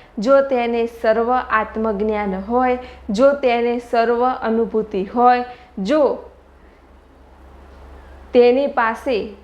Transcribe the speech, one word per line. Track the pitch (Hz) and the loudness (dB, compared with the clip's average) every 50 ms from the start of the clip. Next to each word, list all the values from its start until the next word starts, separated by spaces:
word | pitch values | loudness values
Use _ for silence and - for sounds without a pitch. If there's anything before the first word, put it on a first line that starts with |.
| - - - | -20 -14 -8
જો | - 196 254 277 277 277 277 | -4 0 4 4 4 4 2
તેને | 269 240 240 233 233 233 226 233 | 0 -2 -2 -2 -2 -2 -4 -4
સર્વ | 233 - - 220 220 226 226 233 247 | -6 -4 0 0 2 2 0 0 0
આત્મજ્ઞાન | 254 247 - - 220 214 208 - 220 220 226 208 190 214 214 214 208 208 202 185 190 196 202 | -2 -2 0 -2 -2 -2 -2 -6 -4 -4 -2 -2 -2 -2 -2 -2 -2 -2 -4 -4 -6 -6 -2
હોય, | 240 254 254 254 247 247 254 - - - - - | -2 0 0 0 -2 -2 -6 -12 -18 -16 -10 -6
જો | 202 196 262 277 285 285 277 | 0 2 4 4 2 2 0
તેને | 247 233 240 233 240 240 240 | 0 0 0 0 -2 -2 -4
સર્વ | 240 - - 233 226 226 240 233 247 254 254 - - | -6 -2 0 0 2 2 0 0 0 -2 -2 -2 -4
અનુભૂતિ | 226 226 226 233 220 226 214 214 214 - 190 190 196 - | -2 0 -2 -2 -2 -2 -4 -4 -2 -4 -6 -4 -4 0
હોય, | 240 240 247 247 247 247 247 - - - - - - | 4 4 4 4 4 0 -6 -12 -20 -20 -16 -10 -6
જો | 190 196 285 311 285 226 190 - - - - - - _ - - - - - _ - - - - _ _ - - - - - - - - - - - - - - - - - - - - - - - - | -2 0 2 2 2 2 0 -4 -10 -18 -20 -20 -20 _ -20 -20 -20 -20 -20 _ -20 -20 -20 -20 _ _ -20 -20 -20 -20 -20 -20 -20 -20 -20 -20 -20 -20 -20 -20 -20 -20 -20 -20 -20 -20 -20 -20 -10 0
તેની | - 247 240 240 247 269 285 269 - | 4 4 6 6 4 2 0 -2 0
પાસે | 262 233 226 226 220 - 285 247 196 - 220 202 - | 0 0 -2 -2 -4 -4 -4 -4 -4 -4 -6 -12 -14